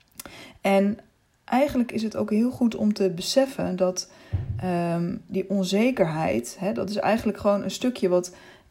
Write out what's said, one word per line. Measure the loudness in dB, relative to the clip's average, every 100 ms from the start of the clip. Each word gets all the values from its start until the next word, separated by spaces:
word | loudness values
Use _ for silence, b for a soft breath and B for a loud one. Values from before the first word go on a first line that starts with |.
| _ -20 B B B B
En | 2 4 4 0 -8 _ _ _
eigenlijk | -2 2 2 2 -2
is | -2
het | -4 -4
ook | 0
heel | 2 2
goed | 2 0 2
om | 0
te | 2 0
beseffen | 0 0 2 2 0 -4 0
dat, | 0 0 -8 B B B B -6
ehm, | -2 0 0 0 -2 -6 -6
die | -6 -2
onzekerheid, | 0 2 2 2 2 0 0 0 0 -4 -4
hè, | -4
dat | -2 -4
is | -2
eigenlijk | 2 2 0 0
gewoon | 2 0
een | 0
stukje | -2 -2 0 2
wat | 2 0 B B B B